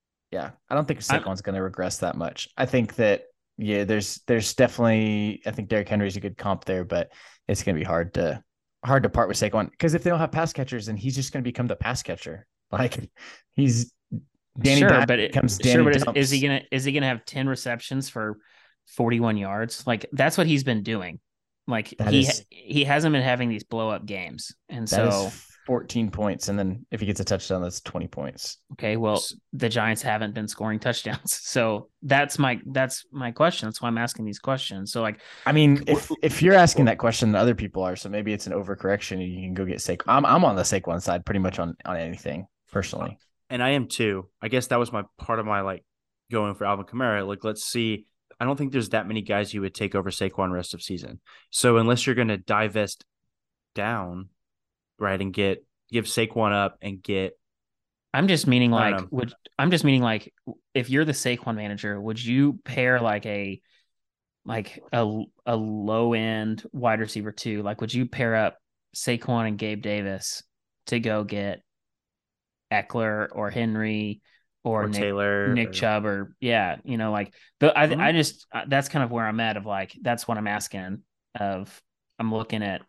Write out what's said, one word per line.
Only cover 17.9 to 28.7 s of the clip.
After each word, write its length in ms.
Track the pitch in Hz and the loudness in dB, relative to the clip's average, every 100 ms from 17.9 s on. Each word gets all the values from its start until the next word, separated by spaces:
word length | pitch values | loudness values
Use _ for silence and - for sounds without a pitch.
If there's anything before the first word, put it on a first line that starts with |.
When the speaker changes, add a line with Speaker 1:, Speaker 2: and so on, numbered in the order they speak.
| 135 135 | -6 -6
Speaker 2:
for 280 | 117 107 107 _ _ _ _ _ | -6 -6 -6 _ _ _ _ _
forty-one 520 | - 117 117 117 107 | -2 2 2 2 0
yards? 480 | 98 104 113 - 127 | -2 -4 -6 -6 -4
Like, 180 | 110 - | -4 -2
that's 260 | 135 147 185 | 0 2 4
what 100 | 165 | 2
he's 160 | 143 | 2
been 200 | 131 110 | 2 -2
doing. 360 | 101 107 90 87 _ _ _ _ - | -2 -4 -6 -14 _ _ _ _ -6
Like, 260 | 113 - - | -4 -4 -4
Speaker 1:
That 160 | 107 | 4
Speaker 2:
he 80 | 139 | 4
Speaker 1:
is 180 | 135 - | 4 0
Speaker 2:
ha-, 40 | - | -6
he 340 | - - 143 | -18 -4 0
hasn't 280 | 139 147 160 | 2 4 4
been 80 | 139 | 2
having 280 | 127 123 120 | 2 2 0
these 140 | 104 | -2
blow 260 | - 113 110 | -4 -4 -2
up 160 | 101 104 | -4 -6
games, 480 | 95 85 - - - - | -10 -10 -12 -16 -18 -14
and 180 | 120 107 | -8 -2
Speaker 1:
that 200 | 104 113 | 2 2
is 60 | |
Speaker 2:
so 180 | 98 98 - - _ - | 2 0 -6 -18 _ -4
Speaker 1:
fourteen 440 | 123 - 117 107 | -2 0 -2 -2
points, 360 | - 104 82 - | 0 -2 -2 -4
and 80 | 101 | -2
then 260 | 95 113 - | -2 -4 -8
if 80 | 110 | -4
he 60 | 104 | -2
gets 140 | 98 | -2
a 40 | |
touchdown, 380 | 95 95 - 92 | -2 -2 -2 -4
that's 180 | 90 - | -4 -8
twenty 280 | - 85 85 | -10 -8 -8
points. 500 | - 71 - - - _ | -8 -10 -10 -14 -14 _